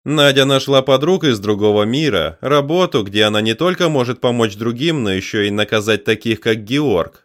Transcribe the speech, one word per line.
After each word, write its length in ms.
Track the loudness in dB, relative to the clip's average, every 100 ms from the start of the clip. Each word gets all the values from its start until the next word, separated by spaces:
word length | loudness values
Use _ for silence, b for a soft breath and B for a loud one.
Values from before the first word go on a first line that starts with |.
Надя 400 | -4 2 4 4
нашла 380 | 2 0 2 0
подруг 420 | 2 2 2 2
из 160 | 0 0
другого 440 | -2 0 2 2
мира, 520 | 2 0 0 0 -2 -6
работу, 600 | -2 0 0 0 0 -2
где 220 | -2 0
она 160 | 2 2
не 140 | -2
только 340 | 0 -2 0 0
может 320 | 0 -2 -2
помочь 340 | -2 0 -2
другим, 480 | -2 -6 -4 -2 -2
но 80 | -2
ещё 300 | -4 -4 -2
и 100 | -2
наказать 540 | -2 -2 0 0 0
таких, 360 | 0 -2 -2 -2
как 220 | -2 -4
Георг. 600 | -2 -2 0 0 -2 -10